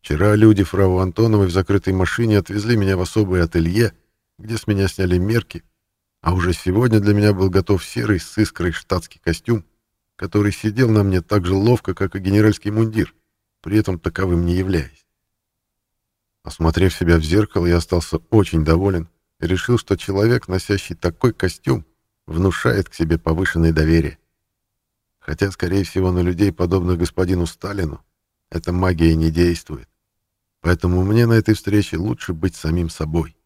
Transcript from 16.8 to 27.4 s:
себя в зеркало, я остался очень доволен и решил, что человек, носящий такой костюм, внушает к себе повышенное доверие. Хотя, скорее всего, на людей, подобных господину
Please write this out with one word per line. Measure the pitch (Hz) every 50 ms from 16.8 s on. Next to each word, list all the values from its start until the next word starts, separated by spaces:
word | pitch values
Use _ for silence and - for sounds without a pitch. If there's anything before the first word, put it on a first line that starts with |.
| 92 92 85
себя | - 92 85 85
в | 82 80
зеркало, | 76 82 101 107 - - 98 87
я | 87 87 87
остался | 82 - - 87 82 - - 82 _ _
очень | - 110 98 - - 82 78
доволен | 76 80 85 95 101 95 87 80 - _ _ _ _ _ _
и | -
решил, | 82 92 92 - - 123 113
что | - - 101
человек, | - - - 98 98 104 113 120 120 - -
носящий | 92 92 - - 104 98 - - 87
такой | - - 87 85 _ - 123 -
костюм, | _ - 92 - - _ - 135 113 - _ _ _ _ _ _ _ _
внушает | - 78 82 92 98 90 - - 123 117 101 95 -
к | -
себе | - - 80 82 80
повышенное | - - 80 80 95 - - 85 82 82 80
доверие. | 78 78 78 82 82 80 69 - _ _ _ _ _ _ _ _ _ _ _ _ _ _ _ _ _ _ _ _ _
Хотя, | _ - 76 - - 98
скорее | 92 - - 87 90 98 95
всего, | 87 - 95 95 92 90
на | 90
людей, | 87 87 90 85 101 101 92
подобных | _ 87 87 90 95 87 90 90 85
господину | 87 82 - - 92 87 95 90